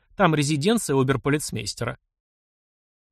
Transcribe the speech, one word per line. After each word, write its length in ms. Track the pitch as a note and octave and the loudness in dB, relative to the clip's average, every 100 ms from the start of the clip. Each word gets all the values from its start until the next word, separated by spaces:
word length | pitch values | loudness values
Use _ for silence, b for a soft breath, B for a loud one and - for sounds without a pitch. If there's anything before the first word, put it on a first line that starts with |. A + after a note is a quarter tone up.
| _ - | _ 2
там 180 | F3+ | 2
резиденция 640 | D3+ C#3+ D3+ F3 A#3 - C3+ | 4 2 0 0 0 0 2
оберполицмейстера. 1000 | C3 B2+ C#3+ D3 - A#2 A2 - A#2+ B2+ _ _ _ _ _ _ _ _ _ _ _ | 2 0 0 -2 -4 -8 -8 -8 -8 -10 _ _ _ _ _ _ _ _ _ _ _